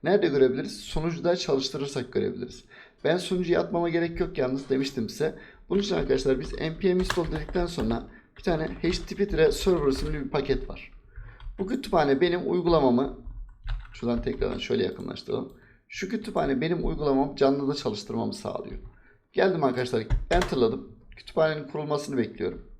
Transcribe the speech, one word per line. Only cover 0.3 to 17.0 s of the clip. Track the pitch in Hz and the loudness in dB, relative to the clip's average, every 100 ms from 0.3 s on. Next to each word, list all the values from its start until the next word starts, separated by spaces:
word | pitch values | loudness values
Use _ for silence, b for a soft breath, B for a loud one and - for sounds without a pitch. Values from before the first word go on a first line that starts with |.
| 139 131 131 - - | 6 6 4 -6 -10
Sunucuda | - 156 160 165 170 175 | -4 -2 -2 -2 0 0
çalıştırırsak | - 135 131 147 139 135 120 | 2 0 0 -4 -4 -4 -4
görebiliriz. | - 98 - - - - B B B | -2 -2 -4 -10 -12 -20 B B B
Ben | 143 175 | 0 0
sunucuyu | 175 185 170 170 | 0 -2 2 2
atmama | 175 170 170 | 2 0 0
gerek | 170 165 170 | 0 -2 -2
yok | 170 - | -4 0
yalnız | 127 135 - | -2 -2 -2
demiştim | 135 135 - 110 | 0 0 -2 -6
size. | - 156 - B B - | -2 -4 -4 B B -2
Bunun | 185 | -2
için | 202 | 0
arkadaşlar | 175 135 131 135 131 | -2 2 2 2 0
biz | - | -2
N | - 160 160 | -6 -6 0
P | 190 | 2
M | 180 | 2
install | 180 - 165 | 2 -2 -2
dedikten | 156 151 185 175 | -4 -2 -2 -2
sonra | - 110 113 - B B - | -2 -2 -2 -4 B B -6
bir | |
tane | - 160 160 - | -2 0 -2 -2
H | 170 | -2
T | 180 - - | -2 -4 -2
T | 202 | 0
P | 151 156 | 4 4
Server | - 190 175 143 | 4 2 4 2
isimli | 135 147 151 | 0 -2 -4
bir | 135 | -2
paket | 147 135 123 - | -2 0 -2 -2
var. | - - - - B B B B - | -12 -14 -20 -20 B B B B -6
Bu | 196 | -4
kütüphane | - - 175 147 135 | -4 2 4 4 6
benim | 180 175 165 | 4 2 0
uygulamamı, | 175 170 165 135 120 135 - - - - - - - - | 0 4 6 6 4 2 -4 -12 -12 -14 -12 -6 -6 -6
şuradan | - 120 117 | -6 -2 -2
tekrardan | - - - - | -2 -2 -2 -2
şöyle | - 113 | -2 0
yakınlaştıralım. | 92 - - - - 110 - b b b b | 0 -2 -8 -10 -4 -4 -4 b b b b
Şu | - 190 | -8 -4
kütüphane | 214 214 185 156 135 | -4 -4 -2 0 0
benim | 156 170 170 | 0 0 -2
uygulamamı | 165 | 0